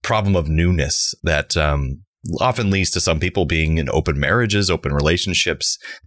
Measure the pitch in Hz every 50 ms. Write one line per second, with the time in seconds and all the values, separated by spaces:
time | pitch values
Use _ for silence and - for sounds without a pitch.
0 | - - 113 110 101 98 95 87 80 76 78 78 85 90 90 80 69 - - -
1 | - - - _ - 85 80 73 71 - - 85 76 76 71 71 69 65 69 -
2 | - _ _ _ - - 82 - - 127 123 - 113 98 98 98 95 - - 92
3 | - 92 82 78 82 85 - 101 90 71 85 80 78 78 80 82 76 - - 82
4 | 82 85 76 69 71 71 95 120 120 104 101 104 101 87 90 80 - 73 71 71
5 | 71 78 87 90 - 92 87 - - - 73 65 - - - - - - - -
6 | -